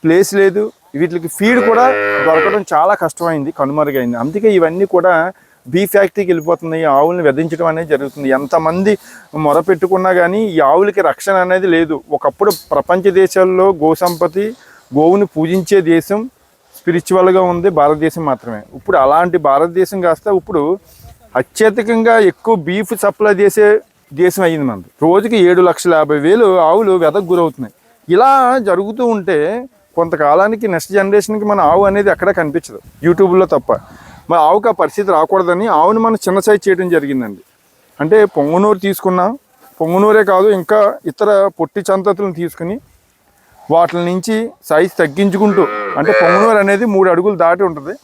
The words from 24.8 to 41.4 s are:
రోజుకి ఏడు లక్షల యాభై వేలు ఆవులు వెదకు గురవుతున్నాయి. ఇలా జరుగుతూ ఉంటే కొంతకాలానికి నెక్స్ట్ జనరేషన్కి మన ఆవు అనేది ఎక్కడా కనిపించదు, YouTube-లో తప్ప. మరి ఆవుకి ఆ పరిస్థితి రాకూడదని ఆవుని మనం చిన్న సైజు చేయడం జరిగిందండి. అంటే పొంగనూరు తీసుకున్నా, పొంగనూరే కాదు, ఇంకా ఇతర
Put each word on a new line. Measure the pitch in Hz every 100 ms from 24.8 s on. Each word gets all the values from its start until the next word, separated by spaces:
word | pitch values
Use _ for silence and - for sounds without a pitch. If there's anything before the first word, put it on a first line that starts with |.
| 85 _
రోజుకి | 156 185 214 220
ఏడు | 175 180
లక్షల | 185 165 180 160
యాభై | 151 151
వేలు | 147 214 220 185
ఆవులు | 160 185 220
వెదకు | 185 160 165 180
గురవుతున్నాయి. | 175 165 135 117 _ _ _ -
ఇలా | 180 262 269 247 262 202
జరుగుతూ | 180 196 226 247
ఉంటే | 214 180 165 151 226 262 _ _ -
కొంతకాలానికి | 170 165 147 156 202 220 214
నెక్స్ట్ | 170 -
జనరేషన్కి | 196 196 202 196 214 208
మన | 202
ఆవు | 156 170
అనేది | 202 196 202
ఎక్కడా | 165 180
కనిపించదు, | 190 160 151 - 104 - - 156
YouTube-లో | 175 190 180 185
తప్ప. | 151 - 107 - - - - -
మరి | 170
ఆవుకి | 151 196 226
ఆ |
పరిస్థితి | 208 160 - 196
రాకూడదని | 170 156 190 175 175 226
ఆవుని | 165 170 220
మనం | 226 220
చిన్న | - 190
సైజు | 190 208 -
చేయడం | 180 185
జరిగిందండి. | 170 143 135 117 95 _ _ _ _ _ _
అంటే | 147 214 208
పొంగనూరు | - 143 170 208 202
తీసుకున్నా, | 196 190 185 180 180 226 _ _ _ _
పొంగనూరే | 165 180 208 220
కాదు, | 202 185 202
ఇంకా | 196 165 214 202 - 175
ఇతర | - 208 202